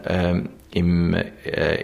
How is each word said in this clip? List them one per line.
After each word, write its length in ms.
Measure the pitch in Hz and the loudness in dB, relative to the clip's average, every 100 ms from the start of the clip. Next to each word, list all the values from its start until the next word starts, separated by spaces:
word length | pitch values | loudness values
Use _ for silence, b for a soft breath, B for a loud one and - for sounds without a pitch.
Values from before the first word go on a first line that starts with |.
| - | -2
ähm, 440 | 90 87 87 - - - | 0 2 0 -4 -12 -6
im, 420 | - 87 87 87 | 0 2 4 2
äh, 680 | 85 - - - - 78 80 | 0 -2 -8 -6 -2 0 0